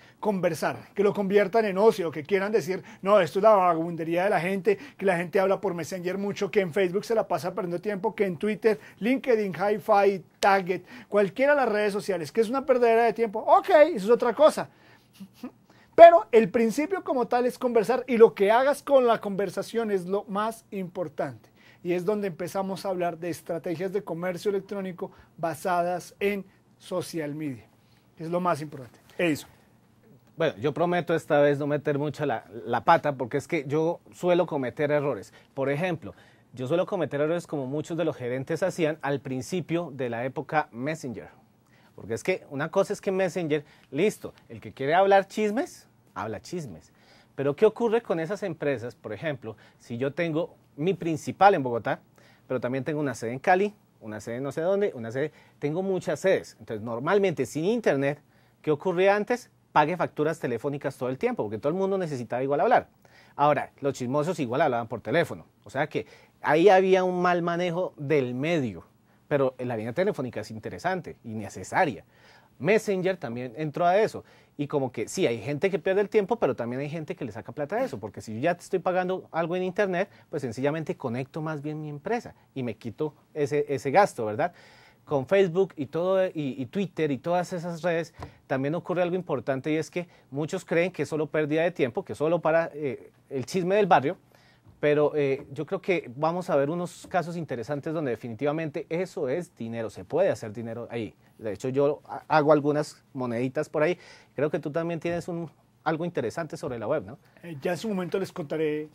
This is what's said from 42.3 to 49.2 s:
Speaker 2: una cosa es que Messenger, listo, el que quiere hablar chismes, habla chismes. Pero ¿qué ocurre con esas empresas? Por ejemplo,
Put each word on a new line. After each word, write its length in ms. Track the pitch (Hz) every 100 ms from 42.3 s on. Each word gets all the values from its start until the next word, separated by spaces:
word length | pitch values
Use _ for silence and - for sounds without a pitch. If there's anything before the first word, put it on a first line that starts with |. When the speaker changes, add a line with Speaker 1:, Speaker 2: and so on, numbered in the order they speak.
| 185 -
Speaker 2:
una 220 | 135 160
cosa 240 | 190 190
es 80 | 202
que 100 | -
Messenger, 540 | 190 190 190 160 151 - _ _
listo, 420 | 139 208 - - - -
el 140 | 110
que 100 | 110
quiere 220 | - 135
hablar 340 | 170 196 196 190
chismes, 580 | - 214 214 339 - _ _ _
habla 260 | - 107 101
chismes. 500 | - 175 143 80 - _ _ _ _
Pero 200 | - 139
¿qué 120 | 143 214
ocurre 340 | - 233 226
con 180 | 233 175
esas 240 | 160 202
empresas? 520 | 202 156 147 127 120
Por 180 | - 110
ejemplo, 460 | 104